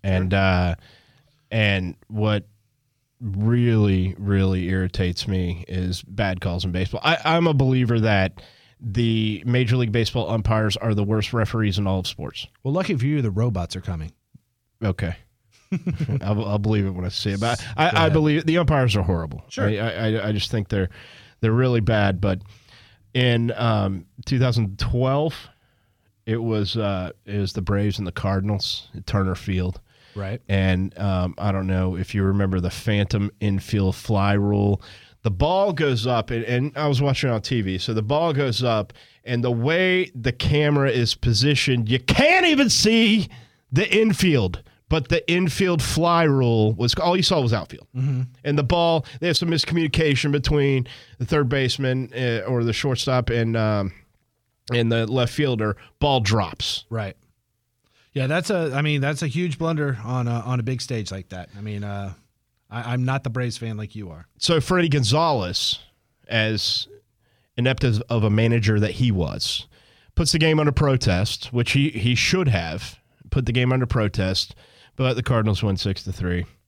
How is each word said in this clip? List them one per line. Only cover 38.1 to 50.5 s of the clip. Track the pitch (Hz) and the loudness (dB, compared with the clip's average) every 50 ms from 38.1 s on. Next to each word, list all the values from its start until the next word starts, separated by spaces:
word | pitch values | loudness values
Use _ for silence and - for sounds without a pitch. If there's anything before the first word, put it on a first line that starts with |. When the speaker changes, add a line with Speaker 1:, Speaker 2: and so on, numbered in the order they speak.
| 143 151 165 170 151 | 0 0 0 0 0
Speaker 1:
goes | 135 143 131 110 104 | 0 0 0 -2 0
up, | 123 120 113 107 101 - - - - _ _ _ _ | 0 0 0 0 -2 -6 -12 -20 -20 _ _ _ _
and | 117 123 120 120 | -4 -2 -2 0
the | 123 | 0
way | 123 113 117 143 165 180 185 185 185 185 185 - _ | 0 0 0 0 2 2 2 2 2 0 -2 -4 _
the | 127 113 127 120 | -4 -4 -4 -4
camera | - - - 147 147 151 147 147 143 139 135 | -2 -2 0 2 2 4 4 2 2 2 2
is | 113 123 117 107 - | 2 2 0 0 -2
positioned, | - - 127 113 101 123 147 147 127 - 143 127 120 110 | -2 0 0 0 2 2 2 2 2 2 0 0 0 2
you | 107 123 - | 0 0 0
can't | - - - - 269 311 359 381 359 | 2 2 2 4 4 6 6 4 4
even | 339 302 269 285 220 | 4 4 4 4 4
see | - - - 214 226 226 226 214 214 220 160 - - - - _ _ _ _ _ | 4 2 4 4 6 6 6 6 4 2 0 -2 -8 -20 -20 _ _ _ _ _
the | 123 143 208 214 - | 0 0 2 2 2
infield. | 208 220 226 180 - - 185 151 127 101 90 - - - - _ _ _ _ | 2 4 4 2 2 2 4 4 4 2 0 -2 -6 -14 -20 _ _ _ _
But | 156 160 135 | -2 -2 0
the | - 170 170 - - | 0 -2 -2 0 0
infield | 170 180 185 165 - - 196 185 175 160 | 0 2 2 0 0 0 0 2 2 0
fly | - - - 160 165 170 170 170 165 | 0 -2 0 0 2 4 4 4 4
rule | 156 139 135 127 120 117 110 107 107 107 | 4 4 4 4 4 4 4 4 2 2
was, | 85 120 120 - | 0 0 0 0
all | - 160 175 180 | 2 2 2 2
you | 190 170 | 2 2
saw | - 190 156 | 2 2 2
was | 131 117 113 | 2 2 0
outfield. | 104 78 - - - - _ - | -2 -4 -8 -14 -18 -18 _ -6
Speaker 2:
Mm-hmm. | 127 131 139 135 127 131 123 - _ - | -4 -2 -2 -2 -2 -4 -6 -10 _ -4
Speaker 1:
And | 143 147 147 | -2 0 0
the | 143 | 0
ball, | 117 175 170 170 170 165 156 - - - 127 | 2 2 2 2 2 2 0 -2 -4 -8 -4
there's | 160 175 156 - | -2 0 0 0
some | 165 165 | 0 0
miscommunication | 165 156 - - 160 170 165 151 - 160 160 151 139 127 151 147 143 | 0 0 -2 0 0 0 0 0 0 2 2 2 2 2 2 0 0
between | 147 131 - | 0 0 2